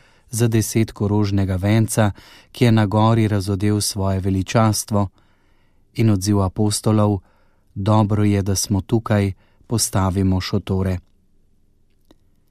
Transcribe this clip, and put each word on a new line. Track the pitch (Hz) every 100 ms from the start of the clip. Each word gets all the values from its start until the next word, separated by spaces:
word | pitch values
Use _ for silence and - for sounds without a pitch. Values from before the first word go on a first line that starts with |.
| _ _ _
za | 110 120
desetko | 113 104 117 113 - 101
rožnega | 104 101 101 95 92
venca, | 98 110 107 - 107 - - - _
ki | -
je | 120
na | 110 104
gori | 107 110 113 107
razodel | 104 98 98 104 104
svoje | - 104 98 95
veličastvo. | 95 95 92 120 110 104 - 101 101 - _ _ _ _ _ _ _
In | - 113
odziv | 101 95 101
apostolov: | 95 - 107 104 117 107 104 101 - _ _ _ _
"Dobro | - 98 107 101 104
je, | 104 101
da | 98
smo | 95 - 98
tukaj, | - 117 - 104 98 95 _ _ -
postavimo | 113 - 104 95 92 95 92
šotore." | - 104 - 95 95 92 - _ _ _ _ _ _ _ _ _ _ _ _ _ _